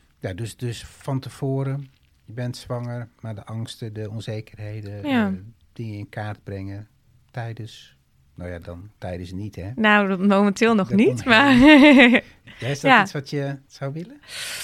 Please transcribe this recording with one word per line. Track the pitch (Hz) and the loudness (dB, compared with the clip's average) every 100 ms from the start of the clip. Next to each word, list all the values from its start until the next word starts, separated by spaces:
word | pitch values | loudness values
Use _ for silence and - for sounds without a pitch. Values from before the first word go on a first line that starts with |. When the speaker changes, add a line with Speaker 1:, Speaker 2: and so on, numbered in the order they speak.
| _ _ | _ _
Speaker 1:
Ja, | 104 | -10
dus, | 90 113 - | -8 -10 -8
dus | 123 110 | -10 -10
van | - - - 131 | -14 -14 -8 -6
tevoren, | 131 - 139 135 139 139 135 _ _ _ | -8 -8 -6 -4 -4 -6 -10 _ _ _
je | - | -18
bent | 113 123 - | -10 -10 -10
zwanger, | - 123 120 120 117 _ | -10 -10 -8 -10 -12 _
maar | 113 | -14
de | 104 | -14
angsten, | - 113 113 - 113 | -12 -10 -10 -12 -12
de | 107 107 | -10 -10
onzekerheden, | 113 110 110 - - 104 107 101 104 285 | -10 -10 -12 -12 -16 -14 -12 -12 -10 -4
Speaker 2:
Ja. | 254 208 | -2 -2
Speaker 1:
eh, | 92 104 - _ | -6 -12 -20 _
die | - 113 | -14 -12
je | 104 | -10
in | 101 | -12
kaart | - 107 104 | -10 -10 -12
brengen | - 98 98 98 107 _ _ _ _ | -12 -12 -12 -14 -18 _ _ _ _
tijdens, | 127 117 110 110 - - _ _ _ _ | -12 -10 -12 -16 -18 -20 _ _ _ _
nou | - 87 | -16 -12
ja, | 87 | -12
dan | 87 87 101 _ | -14 -16 -18 _
tijdens | 95 90 90 | -12 -10 -10
niet, | 90 104 95 | -10 -12 -12
hè? | 90 | -10
Speaker 2:
Nou, | 131 214 208 196 | -2 0 2 0
dat | 190 196 | 0 2
momenteel | 196 202 196 226 | 2 2 2 0
nog | 220 185 | 2 0
Speaker 1:
Dat | 196 | 2
Speaker 2:
niet, | 311 240 | 2 2
Speaker 1:
omheen. | 269 | 4
Speaker 2:
maar | 226 277 | 4 6
<laughs> | 247 277 302 294 269 247 233 - _ - - | 8 10 10 10 10 8 6 0 _ -20 -10
Speaker 1:
Ja, | 117 | -8
is | 139 | -2
dat | 277 | 4
Speaker 2:
Ja. | 247 | 4
Speaker 1:
iets | - | 2
wat | 147 135 | -4 -8
je | 147 139 139 _ | -6 -6 -8 _
zou | - 139 | -12 -10
willen? | 156 185 294 - - - - | -10 -14 -18 -18 -14 -12 -10